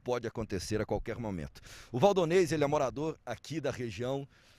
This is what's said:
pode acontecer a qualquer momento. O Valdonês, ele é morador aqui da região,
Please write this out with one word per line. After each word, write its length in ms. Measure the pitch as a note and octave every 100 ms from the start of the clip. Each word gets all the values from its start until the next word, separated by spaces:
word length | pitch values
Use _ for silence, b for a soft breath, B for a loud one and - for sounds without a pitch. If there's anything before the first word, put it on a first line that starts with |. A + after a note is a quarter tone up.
pode 240 | - B2 A2+
acontecer 520 | - G#2+ F#2 - G#2+
a 60 | G#2
qualquer 320 | G#2 - G#2+
momento. 420 | A2+ F2+ C#2+ - B B B
O 60 | A#2+
Valdonês, 540 | G3+ F#3+ D#3+ F#3 D#3
ele 120 | D#3
é 40 | C#3+
morador 500 | D3 B2+ A#2 D#3 - -
aqui 340 | G#2+ - D#3
da 120 | C3+
região, 560 | A2 A#2 F#2+ B2 C#3 C#3 b b